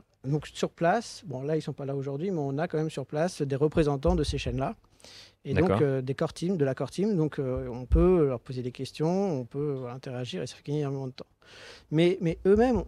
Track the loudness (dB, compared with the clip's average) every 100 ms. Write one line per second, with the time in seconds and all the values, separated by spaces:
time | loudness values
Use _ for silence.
0 | -20 _ -4 -4 -4 -6 -6 0 2 2
1 | 0 -12 -10 -6 -2 -2 -2 -6 -6 -4
2 | -4 -4 -4 -2 -2 -2 -2 -2 -4 -6
3 | -6 -2 -2 -2 -4 0 2 4 2 2
4 | 2 2 2 -2 -4 -4 -4 -6 _ _
5 | -20 -20 -20 _ -2 2 4 4 4 0
6 | -2 -2 -4 -2 -2 0 0 0 -4 -2
7 | 0 2 0 0 -4 -4 -4 -8 2 4
8 | 6 6 4 0 -6 -6 -6 -6 -8 -2
9 | 0 0 0 -2 -4 -6 -4 -4 -8 -10
10 | -10 -8 -8 -8 -10 -10 -6 -4 -2 -4
11 | -8 -10 -18 _ _ -20 -20 -20 -2 4
12 | 4 4 0 0 4 6 6 2